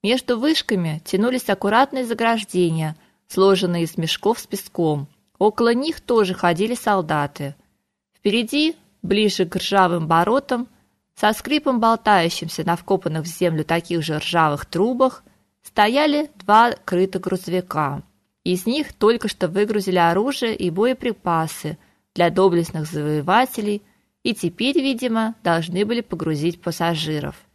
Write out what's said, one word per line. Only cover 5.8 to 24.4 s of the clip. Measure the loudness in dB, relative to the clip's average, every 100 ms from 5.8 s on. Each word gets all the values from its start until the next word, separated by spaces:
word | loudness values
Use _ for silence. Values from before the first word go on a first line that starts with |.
| -2 -6
тоже | 0 2 2
ходили | 2 0 2 0
солдаты. | -2 0 0 0 -2 -2 -6 -12 -12 _ _ _ _ _
Впереди, | _ 0 0 0 0 0 -2 _ _
ближе | -2 2 2 0 -2
к | -2
ржавым | 0 2 4 2 2
воротам, | 2 4 0 0 -6 -6 _ _ _ _ -2
со | -2
скрипом | -2 -2 -2 0 0
болтающимся | 2 2 2 4 2 -2 -8 -6
на | -2 -4
вкопанных | 0 -2 0 -4
в | -6
землю | -2 0 0
таких | -2 -2 -2 -4
же | -2 -4
ржавых | -2 2 2 0 -6
трубах, | 0 0 2 0 0 _ _ _ _
стояли | -8 2 2 4 2 0 -2
два | _ 4 6 6
крытых | 2 -4 0 0 -2
грузовика. | -4 -4 -2 -4 -2 -4 -2 -4 -12 _ _ _
Из | -2 -2 0
них | -2 -4
только | 2 2 2 -2
что | -2 -2
выгрузили | 0 0 0 0 2
оружие | 4 2 0 -2 -4
и | -2 -4
боеприпасы | 0 0 0 -4 -4 -2 -2 -2 -6 -10 -12 _ _ _
для | 0 2
доблестных | 4 4 4 0 -6 -6
завоевателей, | -4 -2 -2 2 2 2 -2 -4 -4 _ _ _ _
и | -6
теперь, | -2